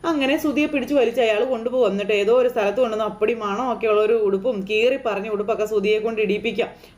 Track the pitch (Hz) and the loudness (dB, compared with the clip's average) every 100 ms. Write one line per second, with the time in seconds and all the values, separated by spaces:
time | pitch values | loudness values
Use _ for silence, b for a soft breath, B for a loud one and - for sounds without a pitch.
0 | 339 311 262 311 311 254 294 294 247 285 | -4 0 0 0 0 0 0 -2 0 2
1 | 233 233 226 214 262 240 226 254 220 196 | 2 2 0 2 0 -2 -2 0 0 0
2 | 202 208 202 247 247 233 202 208 247 220 | 0 0 4 4 2 0 -2 0 0 0
3 | 214 202 214 233 208 202 254 226 220 208 | -4 -2 -2 -2 -4 -4 -4 -2 2 2
4 | 214 226 208 196 226 214 190 214 240 269 | 4 2 2 0 0 -2 -2 2 2 2
5 | 240 196 214 208 208 208 214 214 196 214 | -2 -4 -4 -4 -2 -2 0 0 2 0
6 | 220 220 208 202 226 202 - B B | 0 -2 0 0 -2 -2 -4 B B